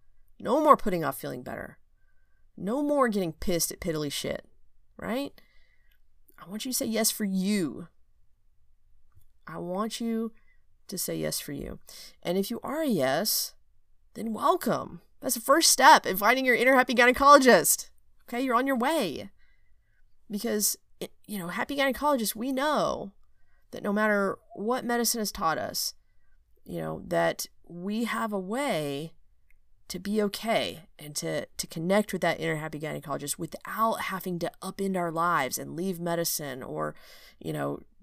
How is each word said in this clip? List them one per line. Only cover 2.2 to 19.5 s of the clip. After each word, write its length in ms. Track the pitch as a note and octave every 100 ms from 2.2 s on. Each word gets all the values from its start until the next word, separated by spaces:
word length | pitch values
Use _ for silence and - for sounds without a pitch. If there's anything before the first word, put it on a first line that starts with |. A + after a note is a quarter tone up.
| - - - -
No 240 | F3+ B3+
more 260 | D4 C#4+ B3
getting 240 | G3+ E3+
pissed 400 | - - E3+ -
at 80 | -
piddly 320 | F3+ D#3 D3+
shit," 320 | - - - - - - - - -
right? 340 | F3+ A#3+ C#4 - - - - _ _ - - - - -
I 80 | E3
want 200 | G#3+ C4
you 60 |
to 40 | B3
say 80 |
yes 260 | B3 A3 A3
for 140 | -
you. 640 | G#3 F#3+ F#3 G#3 D3+ - F3 - - - - - _ _ - - - - - - - - -
I 100 | E3
want 420 | F3 F#3 A3+ -
you 340 | A3+ A3+ A3+ - - - - - -
to 100 | F#3
say 180 | - E3
yes 240 | D#3 -
for 120 | -
you. 260 | C#3+ - - - - - -
And 140 | E3 F#3
if 140 | G3
you 100 | A#3
are 200 | - D4
a 60 | D#4
yes, 680 | F#3+ C3 D3 A3 - - - - - - - _
then 220 | - A3
welcome. 680 | G#3+ C4+ F4+ A#3+ C#3+ - F3 - -
That's 160 | C4 A#3+
the 40 |
first 300 | - D#4 D#4+
step 340 | - C4 C#4
in 140 | - F#3+
finding 260 | G3+ C4
your 100 | C4
inner 200 | A#3 B3+
happy 200 | C4 B3
gynecologist. 960 | B3 B3 B3 C#4 C#4+ C4 F#3+ D3 - - - - - -
Okay, 140 | A#3
you're 140 | C4+ A#3
on 100 | C4+
your 100 | C4
way. 540 | B3+ D#4+ F#3+ C3 G3+ - -